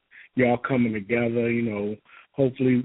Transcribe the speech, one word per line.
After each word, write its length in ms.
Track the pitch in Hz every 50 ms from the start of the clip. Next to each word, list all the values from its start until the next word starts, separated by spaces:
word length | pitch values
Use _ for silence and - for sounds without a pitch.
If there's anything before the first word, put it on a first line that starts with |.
| _ _ - - - - _
y'all 220 | 131 123 120 120 117
coming 340 | - - 135 127 120 117 110
together, 560 | 107 101 98 120 120 120 117 117 120 117 120
you 140 | 117 117 117
know, 320 | 117 104 104 101 104 107 104 _ _ - - - _ _
hopefully, 520 | - 135 131 123 - 131 127 127 123 127